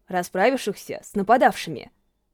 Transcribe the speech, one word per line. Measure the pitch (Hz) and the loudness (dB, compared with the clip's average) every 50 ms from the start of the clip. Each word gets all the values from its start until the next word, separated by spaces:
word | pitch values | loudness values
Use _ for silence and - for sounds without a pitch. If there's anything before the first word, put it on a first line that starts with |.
| _ | _
расправившихся | - 185 180 175 - - 185 196 247 269 247 - 208 190 - - - 113 - | -6 -6 -6 -4 -4 0 2 2 2 2 0 -2 -6 -8 -8 -10 -12 -12 -12
с | - - - | -12 -8 -6
нападавшими, | 208 190 196 226 254 294 233 185 - - 165 156 - - - _ _ _ _ _ _ _ _ | -2 2 4 4 6 6 4 2 0 -6 -10 -10 -12 -14 -16 _ _ _ _ _ _ _ _